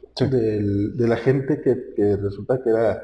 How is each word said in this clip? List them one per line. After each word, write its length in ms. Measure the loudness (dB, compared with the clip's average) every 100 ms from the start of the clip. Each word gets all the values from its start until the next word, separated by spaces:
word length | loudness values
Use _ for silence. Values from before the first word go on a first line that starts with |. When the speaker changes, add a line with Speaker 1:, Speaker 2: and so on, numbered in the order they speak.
| -18 -4
Speaker 1:
Sí. 100 | 0
Speaker 2:
del, 720 | 2 0 0 0 0 -2 0
de 100 | 0
la 80 | 2
gente 440 | 2 2 0 0
que, 320 | 0 0 -4 0
que 200 | 0 2
resulta 440 | -2 -6 -4 -2
que 60 | 2
era, 320 | 2 2 0